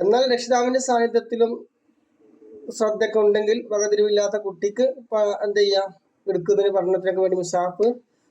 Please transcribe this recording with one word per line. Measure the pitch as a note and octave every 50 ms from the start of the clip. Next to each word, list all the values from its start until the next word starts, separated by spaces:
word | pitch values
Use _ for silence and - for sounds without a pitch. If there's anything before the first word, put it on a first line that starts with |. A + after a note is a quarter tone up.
എന്നാൽ | F3+ G3 A3 B3 C4 C4 B3
രക്ഷിതാവിന്റെ | A#3+ A#3+ A#3 B3+ A#3+ A#3+ B3+ B3+ C4
സാന്നിധ്യത്തിലും | B3+ B3+ B3 A#3 A#3 A3+ A3 A#3 A3+ - A#3+ A3+ A#3 A3+ A#3+ - - - _ _ _ _ _ _ _ _ _ _ _ _ _ _ - - - - - -
ശ്രദ്ധയൊക്കെ | G#3+ - A3+ G#3+ G#3+ G3 F#3+ F#3 - G#3+
ഉണ്ടെങ്കിൽ | G#3 G#3 G3+ G#3+ G#3+ G#3 A3+ A#3+ A#3 -
വകതിരിവില്ലാത്ത | G#3+ G#3 G#3 G#3 G#3 G#3 G#3 G#3 G#3 G3+ G#3 G3 G#3 G#3
കുട്ടിക്ക് | G#3 G3 F3+ E3 G3 G3+ G3+ A#3+ B3+ C4+ C4+ C#4 A#3+ - A3+
പ-, | G#3+ G#3+ G3+ G3+ - -
എന്ത് | G#3 G3+ G#3
ചെയ്യാം, | G3+ G3+ G3 F#3+ G3 G3 F3+ - _ _ _ _ _ G3
എടുക്കുന്നതിന് | F#3+ F3+ E3 G#3 G3 G3 G3 G3+ F#3+
പഠനത്തിനൊക്കെ | F#3+ F3 F3+ F#3 F3 F#3 F#3 F3+ F#3
വേണ്ടി | F#3+ F#3 F#3
മുസ്ഹാഫ് | F3+ F3 E3 - F3+ F3 F3+ F3+ - G#3 A#3 A#3+ A#3+ - _ _ _ _ _